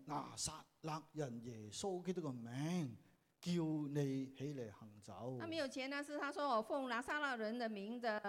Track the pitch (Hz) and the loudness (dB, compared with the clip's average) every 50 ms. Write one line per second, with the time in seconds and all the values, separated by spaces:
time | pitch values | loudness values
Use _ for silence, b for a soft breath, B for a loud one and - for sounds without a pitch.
0 | - 147 147 143 127 120 117 - - 156 156 156 - - _ _ - 160 151 160 | -4 -4 -2 -2 -2 -4 -4 -2 -2 -2 -2 -4 -10 -16 _ _ -2 -2 -2 -2
1 | - - - 151 147 123 117 117 113 123 117 110 107 104 - - - 196 185 180 | -4 -4 -2 -2 0 0 -2 -4 -6 -6 -6 -6 -8 -6 -4 -2 0 0 0 0
2 | 175 185 180 185 160 143 127 120 113 117 120 135 147 165 180 180 156 123 110 - | 0 0 0 2 0 0 -2 -2 -4 -4 -2 0 2 2 2 2 2 0 -2 -6
3 | b b b b b b b b - 175 175 170 160 156 156 151 151 139 143 147 | b b b b b b b b 0 2 4 4 4 4 4 2 2 2 4 4
4 | 143 135 135 135 135 131 135 - 135 147 147 131 117 104 95 - 113 110 104 104 | 4 4 4 2 0 -2 -4 -4 -2 -2 -2 -2 -4 -6 -6 -10 -14 -16 -16 -16
5 | - - 95 92 113 127 131 - 330 339 320 330 285 269 269 277 254 269 285 285 | -12 -10 -8 -6 -4 -4 -2 -2 -2 0 0 0 0 0 -2 -4 -4 -2 -2 -4
6 | 285 294 294 302 330 285 294 381 294 277 240 214 220 - 311 277 269 254 240 233 | -4 -2 -2 -2 -2 0 0 2 2 4 4 4 4 2 2 0 2 2 0 0
7 | 247 - 302 302 294 277 254 226 220 214 226 247 240 220 220 196 196 214 240 247 | 2 2 2 2 2 2 2 2 0 0 2 2 0 0 0 -2 -4 -4 -2 0
8 | 233 233 214 214 214 | 2 2 2 2 2